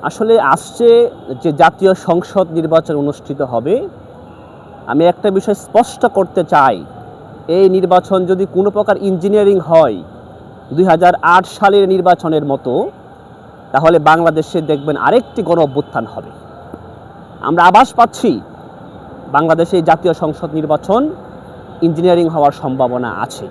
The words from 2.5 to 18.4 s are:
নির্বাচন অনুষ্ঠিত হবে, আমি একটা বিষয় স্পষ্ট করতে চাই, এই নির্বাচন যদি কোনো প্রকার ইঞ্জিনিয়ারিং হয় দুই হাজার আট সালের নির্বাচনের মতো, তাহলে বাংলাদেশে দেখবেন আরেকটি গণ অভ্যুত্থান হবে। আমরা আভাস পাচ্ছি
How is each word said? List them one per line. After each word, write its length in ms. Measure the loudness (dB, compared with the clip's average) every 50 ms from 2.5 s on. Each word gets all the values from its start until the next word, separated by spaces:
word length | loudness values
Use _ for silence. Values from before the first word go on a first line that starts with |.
| -2
নির্বাচন 380 | -6 -4 0 0 0 0 0 -4 -4 -4
অনুষ্ঠিত 360 | -4 -6 -8 -12 -14 -8 -8 -8 -4
হবে, 240 | -4 -6 -2 -2 -4 -4 -4 -10 -16 -18 -20 -20 -20 -20 -20 -20 -20 -20 -20 -20 -20 -20 -20 -20 -20 -20 -10 -4
আমি 120 | -2 2 2 2
একটা 160 | 0 0 -4 -2 -2
বিষয় 200 | -2 -2 -2 -6 -6 -6
স্পষ্ট 360 | -2 0 0 0 0 -4 -4 -4 -2 0
করতে 240 | -2 -4 -2 -2 -6 -4 0 2
চাই, 220 | 2 2 2 0 -2 -10 -18 -20 -20 -20 -20 -20 -20 -20 -20 -20 -20 -8 -4 0
এই 100 | 2 4 4 4
নির্বাচন 440 | 2 0 2 2 0 2 0 -2 -2 0 -2
যদি 140 | -2 -2 -4 -4 -2
কোনো 140 | -2 -2 -2 -2
প্রকার 200 | -2 -2 -2 -2 -2 -2 -4
ইঞ্জিনিয়ারিং 480 | -4 -2 -2 0 0 2 2 2 0 0 0 2
হয় 280 | 4 4 4 4 0 -6 -12 -16 -20 -20 -20 -20 -20 -20 -20 -20 -20 -20 -16 -8 -2
দুই 100 | 0 2 2
হাজার 220 | 4 4 4 2 2 2 2 2 2
আট 100 | 2 2 0 -6
সালের 280 | 0 0 2 2 2 2 2 0
নির্বাচনের 520 | 0 2 2 2 2 0 -4 -2 -2 -2 -2
মতো, 220 | -6 -6 -4 -4 -4 -4 -4 -6 -10 -16 -20 -20 -20 -20 -20 -20 -20 -20 -20 -20 -20 -20 -18 -4 -2
তাহলে 240 | 2 2 4 2 4 4 4
বাংলাদেশে 500 | 2 4 2 0 0 -2 -6 -4 -6 -6 -2 -2
দেখবেন 260 | -4 -4 -2 -6 -6 -2 0
আরেকটি 340 | 2 0 0 0 -2 -8 -8 -2
গণ 120 | -2 0 0 0
অভ্যুত্থান 400 | 0 -2 -6 -8 -6 -8 -8 -8 -8 -14
হবে। 180 | -16 -18 -18 -20 -20 -20 -20 -20 -20 -20 -20 -20 -20 -20 -20 -20 -20 -20 -20 -20 -20 -20 -20 -18 -10 -6
আমরা 140 | -4 0 4 4 6
আভাস 200 | 6 6 4 4 2
পাচ্ছি 340 | 0 0 0 0 -4 -2 -2 -2 -2